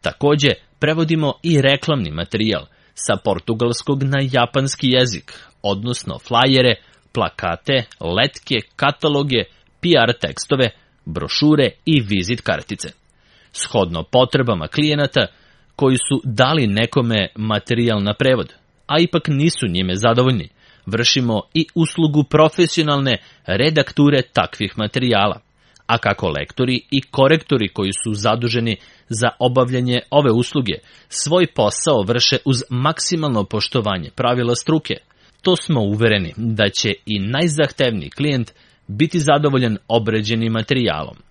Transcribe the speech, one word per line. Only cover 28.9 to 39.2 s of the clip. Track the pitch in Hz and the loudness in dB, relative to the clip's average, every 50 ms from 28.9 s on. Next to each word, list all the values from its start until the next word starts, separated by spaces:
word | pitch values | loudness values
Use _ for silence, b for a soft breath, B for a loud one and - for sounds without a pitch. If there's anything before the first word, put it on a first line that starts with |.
| b b b b | b b b b
za | 113 107 120 117 - _ | -4 -2 -2 -2 0 _
obavljanje | 127 127 123 131 127 120 127 127 123 123 123 120 - _ | -2 0 2 2 0 2 0 -2 0 0 0 -2 -2 _
ove | - 147 143 131 | 0 2 4 4
usluge | 113 117 123 - - 151 127 101 80 - b b b b b b | 4 2 0 0 -2 -4 -2 -2 -6 -8 b b b b b b
svoj | - - - 143 160 180 180 | -10 -8 -4 0 2 2 2
posao | 151 _ - 120 104 - - - 160 147 117 98 | 0 _ 0 0 0 0 -2 -2 0 0 0 0
vrše | 92 120 123 117 - - 127 - | 0 0 0 2 0 0 0 0
uz | 143 135 120 135 _ | -2 -2 -2 -2 _
maksimalno | 127 123 131 151 160 - - - 185 165 156 147 123 107 98 | -4 -2 -2 -2 -2 -2 -4 -4 -2 -2 -2 -2 0 -2 -2
poštovanje | - - 107 - - - 127 107 104 98 92 78 67 _ | -2 -4 -4 -4 -2 -2 -2 0 0 -2 -4 -6 -10 _
pravila | - 123 120 123 123 120 117 120 | -2 0 0 0 0 0 0 -2
struke, | - - - 156 156 - - 82 - _ _ b b b b b b _ | -2 0 0 0 0 0 -4 -10 -10 _ _ b b b b b b _
to | 185 180 | 0 0
smo | 170 - - 165 123 | 0 0 -2 0 0
uvereni | 107 101 104 107 117 113 107 101 92 82 - | 2 0 0 2 2 2 2 2 0 -4 -8
da | - 113 117 110 104 107 101 | -6 -6 -4 0 0 0 0
će | - - - 113 98 - _ | 0 -2 -4 -4 -4 -4 _
i | - 107 101 | -6 -4 -4
najzahtevniji | 98 104 123 139 170 175 147 151 151 139 - - 143 123 110 98 76 69 | -4 -4 -2 -2 -2 -2 2 0 0 0 0 0 0 0 0 -4 -8 -10
klijent | - - 139 151 139 127 113 - - b b b b b b | -6 -4 -2 -2 -2 -2 -4 -6 -10 b b b b b b
biti | - 104 104 156 160 - | -12 -2 0 0 0 2
zadovoljan | 175 | 0